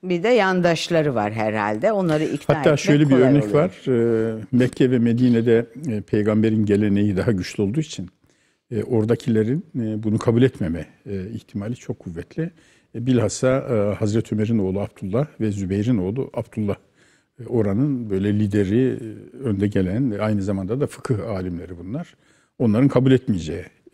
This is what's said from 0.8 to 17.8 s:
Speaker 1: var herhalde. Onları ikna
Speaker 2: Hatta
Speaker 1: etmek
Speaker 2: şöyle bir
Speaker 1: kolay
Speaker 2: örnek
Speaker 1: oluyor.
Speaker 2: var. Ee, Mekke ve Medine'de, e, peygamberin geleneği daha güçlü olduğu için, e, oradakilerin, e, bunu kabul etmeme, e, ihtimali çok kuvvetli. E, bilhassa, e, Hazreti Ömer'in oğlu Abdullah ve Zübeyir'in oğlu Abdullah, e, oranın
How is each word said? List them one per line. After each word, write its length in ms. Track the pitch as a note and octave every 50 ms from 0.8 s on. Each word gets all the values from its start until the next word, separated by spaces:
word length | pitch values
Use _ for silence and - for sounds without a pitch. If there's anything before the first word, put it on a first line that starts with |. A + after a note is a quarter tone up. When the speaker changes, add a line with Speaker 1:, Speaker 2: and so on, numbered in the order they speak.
| - - F3 E3 D#3 D3 C3
Speaker 1:
var 160 | A2+ G#2 G#2 G#2+
herhalde. 580 | A2+ A2 A2 G#2+ A2 G2+ G#2 G#2+ G#2+ - G3+
Onları 320 | A3+ G3+ F#3 E3+ D#3 D3+ D#3
ikna 320 | - - D3 - - D3+
Speaker 2:
Hatta 40 | D#3 C#3 D#3+
Speaker 1:
etmek 100 | D3+ C#3
Speaker 2:
şöyle 240 | - - D3+ D3 D#3
bir 40 | D3
Speaker 1:
kolay 120 | C3+ B2+ B2+
Speaker 2:
örnek 200 | C3 C#3 D3 C#3
Speaker 1:
oluyor. 120 | G#2+ G#2 D3
Speaker 2:
var. 120 | D#3 F#3+ - - - C#3 C3 A#2 A#2 A#2 A#2 A2 A2 A2+ A2 A2
Ee, 60 | G#2+ -
Mekke 400 | - A#2+ B2+ B2+ - - D3 B2+
ve 80 | B2+ B2
Medine'de, 680 | A#2 A#2 A#2 A#2 B2+ B2 A#2+ A#2 A2+ A#2+ A2+ A2+ A2+ - - - D3+ D#3
e, 120 | A2+ G#2
peygamberin 640 | F#2+ _ - G#2+ G#2 G#2+ G#2+ A2 A2 A2+ A2 A2 G#2+
geleneği 520 | G#2 G2+ G2+ G#2 G#2 G2 G2+ G#2 G#2 G2 F2+
daha 140 | F#2 G#2
güçlü 320 | A2+ F#2 F2 - - - G#2+
olduğu 160 | G2 G#2+ D3+
için, 300 | D#3 - - - F#2+ E2 _ _ _ _ _ _ _ _ _ _ _ _
e, 120 | B2 G#2+ G#2
oradakilerin, 840 | - - A2+ G#2+ A2 A#2+ A2 - - A#2 G#2+ G#2+ G#2+ C3 E3 G#3 - _
e, 280 | C3 A#2 G#2+ A2 G#2 A2
bunu 140 | A2 G#2+ A2
kabul 240 | - - A2+ A#2
etmeme, 440 | C3 C3 - - G2 E2 E2 E2+ D#2 - _ _ _
e, 240 | - G2+ F#2+ F#2 G2+
ihtimali 460 | A#2 G#2+ - _ - G#2+ G2 G#2+ B2
çok 240 | - - - A#2 _
kuvvetli. 520 | - F#2+ E2+ E2 F2 _ - - D#3+ E3+ _ _ _ _ _ _ _ _ _
E, 100 | A2+ A#2
bilhassa, 420 | B2+ C3 A#2+ A2 G#2 - - - B2+ C3 C3+ - -
e, 240 | B2+ G#2+ G2+ G#2 G2
Hazreti 400 | - A2+ G#2 G2+ A#2 A2 - -
Ömer'in 220 | G#2+ G#2+ G#2+ A#2 A2
oğlu 200 | G2 F#2 F#2 G2
Abdullah 480 | G2+ A2 _ - - G2 F#2 A#2 D3 D3+ - _
ve 100 | A2 A2
Zübeyir'in 460 | G2 G2 G2 F2+ G2 G2+ G#2 A#2 B2+ G#2+
oğlu 320 | F2+ F#2 G#2+ C3+ - - -
Abdullah, 420 | - A2+ - - - G#2+ G2+ F#2+ - _ _ _ _ _ _ _ _ _ _ _ _ A#2+
e, 20 | A2
oranın 640 | A#2 A#2+ G#2+ G#2 G2 G#2